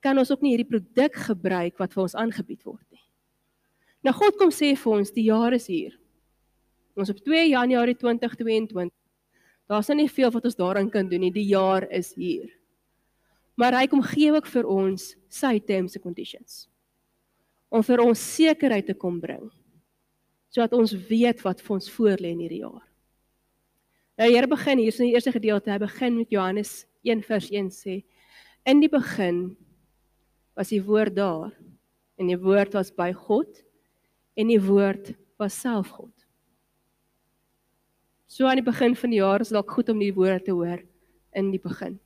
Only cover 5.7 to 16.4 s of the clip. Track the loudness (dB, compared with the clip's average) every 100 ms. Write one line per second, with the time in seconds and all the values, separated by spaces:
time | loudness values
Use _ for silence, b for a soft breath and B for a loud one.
5.7 | -6 -6 -14 _ _ _ _ _ _ _
6.7 | _ _ -8 -6 -6 0 2 4 4 2
7.7 | 2 2 0 -2 -2 -4 -6 -2 -2 -2
8.7 | -6 -6 _ _ _ _ _ _ _ _
9.7 | -4 0 0 0 2 0 2 -4 -2 -2
10.7 | 0 -2 -2 -2 -2 -2 -2 0 2 2
11.7 | 0 -2 -6 -8 -8 -6 -6 -8 _ _
12.7 | _ _ _ _ _ _ _ _ 0 2
13.7 | 2 2 2 0 2 4 4 0 -4 0
14.7 | 0 0 -4 -10 -20 _ -6 -2 -2 0
15.7 | -2 -2 -8 -12 -12 -14 -16